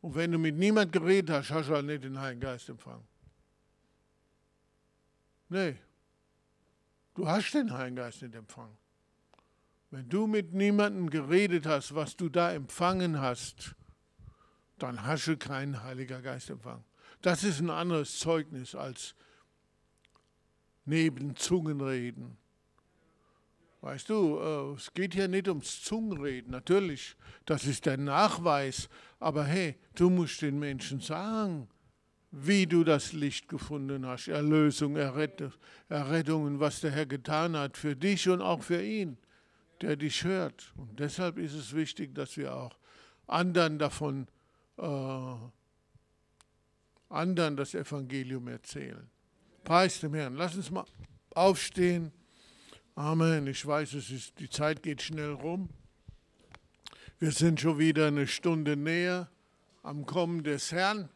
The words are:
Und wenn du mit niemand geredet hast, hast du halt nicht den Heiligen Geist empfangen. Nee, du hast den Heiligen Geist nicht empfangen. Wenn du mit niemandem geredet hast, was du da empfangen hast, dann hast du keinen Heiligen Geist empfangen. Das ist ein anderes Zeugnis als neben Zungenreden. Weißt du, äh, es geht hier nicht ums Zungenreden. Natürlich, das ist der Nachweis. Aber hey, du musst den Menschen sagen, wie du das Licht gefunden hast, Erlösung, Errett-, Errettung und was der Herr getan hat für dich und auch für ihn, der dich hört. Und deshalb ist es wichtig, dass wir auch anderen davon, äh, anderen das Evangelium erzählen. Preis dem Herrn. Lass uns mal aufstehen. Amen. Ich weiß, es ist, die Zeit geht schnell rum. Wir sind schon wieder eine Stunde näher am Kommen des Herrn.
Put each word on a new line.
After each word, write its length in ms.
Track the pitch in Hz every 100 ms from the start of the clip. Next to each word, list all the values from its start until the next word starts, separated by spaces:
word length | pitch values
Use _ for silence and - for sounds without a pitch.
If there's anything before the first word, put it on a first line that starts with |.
Und 120 | 175
wenn 180 | 139 170
du 60 | 165
mit 180 | 160 151
niemand 360 | 196 214 196
geredet 380 | 170 165 196 165
hast, 200 | 151 139
hast 180 | 151 139
du 60 |
halt 120 | 147 143
nicht 180 | 151
den 160 | 131 135
Heiligen 200 | 135 120
Geist 280 | 135 123 -
empfangen. 360 | 120 - 120 110 _ - _ _ _ _ _ _ _ _ _ _ _ _ _ _ _ _ _ _ _ _ _ _
Nee, 280 | 180 185 120 _ _ _ _ _ _ _ _ _ _ _ _ _
du 120 | - 175
hast 280 | 180 -
den 180 | 302 254
Heiligen 240 | 127 127 123
Geist 240 | 120 -
nicht 140 | 127
empfangen. 420 | 113 107 - 117 107 _ _ _ _ _ _ _ _ _ _ _
Wenn 180 | 139 123
du 180 | 180 220
mit 260 | 214 175
niemandem 560 | 180 202 202 208 202 170
geredet 580 | 156 139 175 202 175 151
hast, 280 | 147 -
was 220 | 147 147 -
du 120 | 175
da 240 | 170 170
empfangen 680 | 170 135 - 180 185 180 156
hast, 540 | 135 123 - - - - - - _ _ - - _ _ _ _
dann 240 | 127 120 101
hast 220 | 156 160
du 80 | 156
keinen 460 | - 135 139 135
Heiligen 400 | 117 131 131 131
Geist 280 | 127 131 -
empfangen. 340 | 135 123 120 113 _ - -
Das 200 | 180 175
ist 180 | 202 147
ein 100 | 170
anderes 480 | 160 175 165 143 -
Zeugnis 560 | 160 165 151 147 123
als 400 | - 139 123 - - _ _ _ _ _ _ _ _ _ _ _ _ _ _ _ _
neben 520 | - 156 160 131 143 127
Zungenreden. 1000 | - 180 156 147 135 131 123 120 123 120 _ _ _ _ _ _ _ _ _ _ _ _ _ _
Weißt 260 | - 135 -
du, 300 | 214 175 151
äh, 360 | 165 151 139
es 180 | 139 -
geht 200 | - 190
hier 140 | 175 196
nicht 180 | 190 190
ums 360 | 160 - -
Zungenreden. 680 | - 220 220 175 143 131 120
Natürlich, 680 | 127 - 185 190 139 - - - -
das 220 | - 151 139
ist 200 | 135 -
der 100 | 135
Nachweis. 920 | 143 143 208 - 170 143 135 127 - - - _
Aber 240 | 160 147
hey, 320 | 143 175 175 131 _
du 160 | - 180
musst 320 | 180 165 -
den 160 | 151 143
Menschen 420 | 147 135 - 139
sagen, 680 | - 156 202 220 208 160 113 _ _ _ _ _ _
wie 340 | 151 139 202 185
du 160 | 170
das 300 | 160 147 -
Licht 360 | 160 143 139 -
gefunden 580 | 147 - 147 135 139 131
hast, 200 | 123 -
Erlösung, 680 | 156 151 156 151 - 147 147
Errett-, 560 | 139 131 151 - 143 - - - _
Errettung 560 | 151 139 165 147 160
und 160 | 147 143
was 200 | 147 -
der 100 | 160
Herr 160 | 143 147
getan 500 | 135 123 156 170 160
hat 200 | 139 -
für 180 | 151
dich 340 | 135 185 196 185
und 120 | 180
auch 220 | 190 170
für 200 | - 170
ihn, 360 | 196 220 185 127 _ _ _ _ _ _
der 140 | -
dich 300 | 147 151 -
hört. 480 | 170 190 165 - - -
Und 220 | 123 107
deshalb 400 | 147 151 180 165
ist 160 | 165
es 200 | 147 117
wichtig, 400 | 143 156 - 143
dass 220 | 135 139 -
wir 180 | 135
auch 220 | 131 127 - _ - - _ -
anderen 500 | 156 180 175 165 151
davon, 480 | 147 - 151 135 127 _ _ _ _ -
äh, 560 | 170 139 135 131 127 123 117 - _ _ _ _ _ _ _ _ _ _ _ _ _ _ _
anderen 480 | 147 170 180 160 143
das 180 | 139
Evangelium 760 | 180 151 143 131 135 127 131 123
erzählen. 600 | 120 - 143 135 - - _ _ _ _ _
Preis 360 | - 165 185 -
dem 140 | 156
Herrn. 200 | 151 139
Lass 220 | 131 175 175
uns 160 | 139
mal 120 | 180 - - - - _
aufstehen. 760 | - 185 185 - - 180 175 165 - _ _ - - - - _ -
Amen. 500 | 147 160 165 160 139
Ich 180 | 131
weiß, 300 | 139 147 151
es 160 | 143 101
ist, 300 | 131 - -
die 100 | 135
Zeit 320 | - 151 151
geht 200 | 165 143
schnell 280 | - 156 147
rum. 380 | 143 147 180 185 - - _ - - _ _ _ - _ _ - - - -
Wir 100 | 160
sind 300 | 147 170 160
schon 180 | 151 151
wieder 300 | 160 151 151
eine 180 | 147 139
Stunde 500 | - 175 160 151 147
näher 540 | 151 170 180 180 175 _ _ _ _ _
am 200 | - 147
Kommen 380 | 143 - 170 170
des 300 | 147 143 -
Herrn. 360 | 165 190 214 175